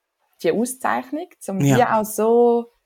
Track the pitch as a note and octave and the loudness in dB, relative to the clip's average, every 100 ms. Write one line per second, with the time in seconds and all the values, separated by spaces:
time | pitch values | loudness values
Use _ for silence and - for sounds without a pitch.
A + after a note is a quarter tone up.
0 | _ _ _ - E3+ E3 A#3+ - - A#3 | _ _ _ -6 -2 -2 -4 -6 -6 -6
1 | B3 D4 F4+ _ - G3 C#3 - A#3+ A3 | -6 -12 -12 _ -10 -2 2 2 2 0
2 | G#3+ - A3 A#3 A#3+ A#3 A#3+ _ | -2 -2 2 4 4 2 -4 _